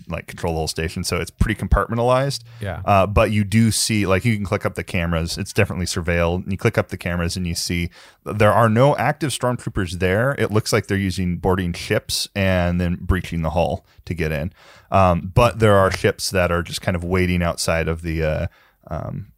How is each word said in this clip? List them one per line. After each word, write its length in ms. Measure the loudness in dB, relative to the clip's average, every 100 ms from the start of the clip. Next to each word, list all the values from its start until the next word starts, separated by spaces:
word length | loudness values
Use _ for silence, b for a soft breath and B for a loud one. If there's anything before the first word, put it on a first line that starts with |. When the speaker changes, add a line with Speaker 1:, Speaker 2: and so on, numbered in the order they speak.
| -10
Speaker 1:
like, 180 | -10 -10
control 240 | -8 -4
the 60 | -4
whole 100 | -4
station. 340 | -4 -6 -4
So 140 | -4 -4
it's 140 | -6
pretty 280 | -4 -2 -2
compartmentalized. 800 | 0 0 0 0 2 2 0 -6 -12 B
Speaker 2:
Yeah. 220 | -8 -6
Speaker 1:
Uh, 220 | 2 4 4
but 240 | 4 2
you 100 | 2
do 280 | 2 4 4
see, 360 | 2 0 0 2
like, 180 | 2 2
you 100 | -2
can 80 |
click 220 | -2 -2 -2
up 80 |
the 100 | -6
cameras. 540 | -6 -2 0 0 -2 -6
It's 160 | -4
definitely 320 | 0 0 0 -4
surveilled. 560 | -4 0 2 2 0
And 80 | -4
you 60 | 0
click 180 | 0 0
up 120 | -2
the 80 | -4
cameras 380 | -4 -2 -2 -2
and 80 | -4
you 60 |
see 340 | -4 -4 -2 -4 B B B
there 280 | -8 2 4
are 160 | 6 4
no 260 | 6 4 4
active 340 | 0 -2 -4
stormtroopers 680 | -2 -2 -2 -6 -4 -4 0
there. 380 | 2 2 0 0
It 120 | 0
looks 220 | 0 2
like 120 | -2 0
they're 80 | 0
using 400 | 0 0 -2 0
boarding 340 | 0 0 0
ships 560 | -4 -2 -2 -2 -6 -6 -2
and 420 | 2 2 2 0
then 180 | -2 -4
breaching 400 | -2 -2 -2 -4
the 80 | -2
hull 340 | 0 0 -2 _ b
to 80 | -10
get 160 | -4 -2
in. 220 | -2 -6 _ B B B
Um, 400 | 4 4 2 0
but 240 | 2 2 4
there 160 | 4 6
are 140 | 4
ships 400 | 2 -2 -2 -4
that 200 | 0 0
are 100 | 0
just 180 | -2 -6
kind 140 | -4 -4
of 60 |
waiting 380 | 0 0 2 2
outside 440 | 0 -2 -2 0 -2
of 140 | -4
the, 200 | -4 -2
uh, 220 | -2 -2 -4 b b b -12
um, 400 | -10 -8 -10 -14